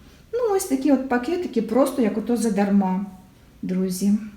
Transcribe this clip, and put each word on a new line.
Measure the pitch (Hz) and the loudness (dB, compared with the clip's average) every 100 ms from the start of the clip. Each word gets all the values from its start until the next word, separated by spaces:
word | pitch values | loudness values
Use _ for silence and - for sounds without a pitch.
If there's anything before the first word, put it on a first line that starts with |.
| - - - | -20 -20 -8
Ну, | 480 466 392 | -2 0 0
ось | |
такі | - 269 302 | 0 0 2
от | 262 262 | 2 2
пакетики, | 247 302 359 359 226 | -2 -2 -4 -2 -2
просто | - 233 285 - | 0 2 2 2
як | 214 214 | 0 0
ото | 214 233 | -2 0
задарма, | 226 196 202 202 185 185 208 - - - - - | 0 0 2 2 2 -2 -6 -12 -20 -20 -20 -10
друзі. | 180 185 185 185 202 214 214 | -4 -2 -2 0 0 0 -2